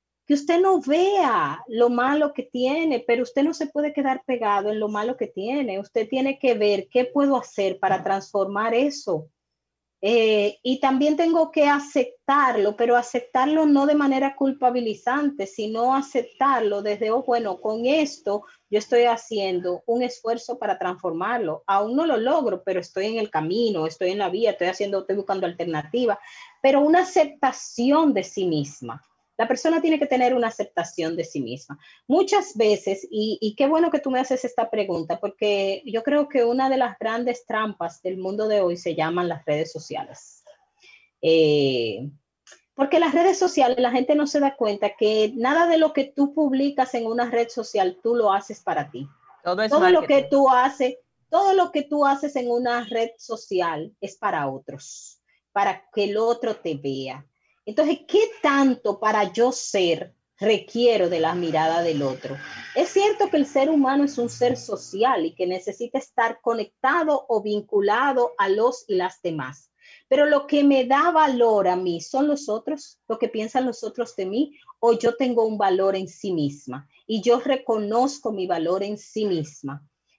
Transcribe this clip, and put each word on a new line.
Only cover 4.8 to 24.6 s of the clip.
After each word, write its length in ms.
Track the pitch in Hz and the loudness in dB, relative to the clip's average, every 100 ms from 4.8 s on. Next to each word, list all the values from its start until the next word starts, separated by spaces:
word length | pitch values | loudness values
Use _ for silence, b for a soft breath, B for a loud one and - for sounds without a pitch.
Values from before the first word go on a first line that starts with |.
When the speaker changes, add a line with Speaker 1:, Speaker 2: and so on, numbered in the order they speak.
| 214 | -4
Speaker 1:
malo 280 | 208 220 254 | -4 -4 -4
que 100 | 220 | -6
tiene. 540 | - 202 285 254 190 | -6 -6 -4 -4 -6
Usted 260 | 202 226 220 | -4 -4 -2
tiene 320 | 262 269 269 | -2 -2 0
que 140 | 262 | 0
ver 360 | 226 208 202 190 | 2 2 0 0
qué 160 | 247 247 | 0 0
puedo 320 | 285 277 262 | 2 2 2
hacer 400 | - - 196 185 | -2 -4 -2 -2
para 260 | 190 185 | 0 0
transformar 720 | 202 196 - 202 190 202 226 | 0 -4 -2 -4 -2 -2 -2
eso. 560 | 233 285 285 - 160 156 _ _ _ _ _ _ _ 196 | 0 0 -2 -4 -6 -6 _ _ _ _ _ _ _ 0
Eh, 520 | 233 220 214 208 - | 2 2 2 0 -4
y 180 | 247 262 | -4 0
también 360 | 277 262 294 302 | 0 2 2 2
tengo 340 | 339 330 320 | 2 2 2
que 160 | 320 285 | 2 2
aceptarlo, 1080 | 285 285 285 - - - 285 269 226 202 208 | 2 0 -2 -4 -4 0 2 2 2 0 0
pero 180 | 233 | 2
aceptarlo 720 | 240 240 247 247 254 269 311 | 2 2 -4 -2 0 2 2
no 220 | 302 277 285 | 4 4 4
de 80 | |
manera 420 | 294 277 262 269 269 | 4 2 2 0 0
culpabilizante, 1080 | 269 269 254 247 226 208 - 269 294 285 196 | -2 0 0 0 -2 -4 -4 -2 -2 -4 -8
sino 480 | - 214 220 247 | -8 -6 -2 0
aceptarlo 880 | 269 285 262 240 - 269 262 220 202 | 0 -2 -4 -6 -2 0 2 0 -2
desde, 280 | 208 202 214 | -4 -2 -2
"Oh, 120 | 226 | -2
bueno, 360 | 269 240 220 180 | 0 -2 -2 -4
con 280 | 214 220 240 | -6 -2 0
esto 580 | 311 294 - - 208 B B _ | 0 0 -4 -6 -6 B B _
yo 120 | 208 | -4
estoy 240 | 208 240 | 2 4
haciendo 800 | 240 226 - 214 190 180 180 180 - | 4 2 -4 -4 -2 -2 -4 -4 -2
un 160 | 233 | -2
esfuerzo 560 | 247 - 226 233 - 247 | -2 -4 -4 -4 -6 -6
para 200 | 208 190 | -4 -2
transformarlo. 840 | 185 180 180 165 196 240 185 156 - | -4 -6 -6 -4 -4 -4 -4 -6 -2
Aún 300 | 196 208 262 | 0 0 0
no 80 | |
lo 140 | 330 240 | 0 0
logro, 440 | 233 320 240 185 | 2 0 0 -4
pero 180 | - 185 | -4 -4
estoy 260 | 175 - 202 | -4 -6 -4
en 120 | 226 | -4
el 120 | 208 | -4
camino, 560 | 156 156 202 233 185 160 | -4 -2 0 0 0 -4
estoy 240 | 160 180 | -4 -4
en 80 | 202 | -2
la 100 | 190 | -2
vía, 220 | 190 226 | 0 0
estoy 160 | 190 | 0